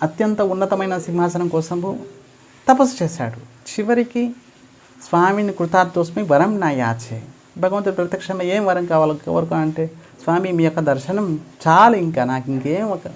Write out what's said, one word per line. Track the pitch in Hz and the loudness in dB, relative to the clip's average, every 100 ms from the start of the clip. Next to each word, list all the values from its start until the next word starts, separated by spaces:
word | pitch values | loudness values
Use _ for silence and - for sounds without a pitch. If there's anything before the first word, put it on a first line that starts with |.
అత్యంత | - - 214 214 | -4 0 0 2
ఉన్నతమైన | 196 185 190 190 190 180 | 0 0 0 0 -2 -4
సింహాసనం | 175 175 175 170 175 | -2 0 0 0 -2
కోసము | 165 160 175 190 - - - - _ - - - | -2 -2 -4 -4 -6 -10 -20 -20 _ -20 -6 2
తపస్సు | 262 254 - | 4 4 0
చేశాడు. | 165 - 117 117 | -4 -4 -6 -8
చివరికి, | - - - - 214 240 240 240 240 240 - - - - - - - | -16 -20 -12 -6 0 0 0 -2 -4 -6 -18 -20 -20 -20 -20 -20 -2
"స్వామిని | 170 185 202 202 | 2 2 2 -2
కృతార్థోస్మి | 190 170 185 180 175 165 170 | -2 0 2 2 0 -2 -2
వరం | 196 143 190 214 | 2 4 4 2
నా | 165 | 0
యాచే", | 135 117 117 - 113 104 - _ - | 0 0 -2 -6 -12 -12 -20 _ -2
భగవంతుడు | 185 202 196 | -2 0 -2
ప్రత్యక్షమై, | 185 175 185 - 190 180 | -2 -4 -4 -6 -4 -2
"ఏం | 202 202 | 0 0
వరం | 180 175 | 0 2
కావాలో | 160 156 | 2 2
కోరుకో" | 151 - 165 165 | 0 -2 -2 0
అంటే, | 160 156 160 160 - - - | 0 -2 -2 -6 -8 -20 -10
"స్వామి, | - 170 190 | -2 0 0
మీ | 175 | 2
యొక్క | 165 165 | 2 2
దర్శనం | 151 135 135 196 196 156 - - 165 | 0 0 -2 -4 -2 -4 -8 -4 4
చాలు, | 170 226 214 | 8 8 6
ఇంకా | 170 160 | 0 0
నాకు | 123 131 127 | -2 -2 -4
ఇంకేం | 135 139 175 214 | -4 -2 -2 -2
ఒక | 180 - | -6 -8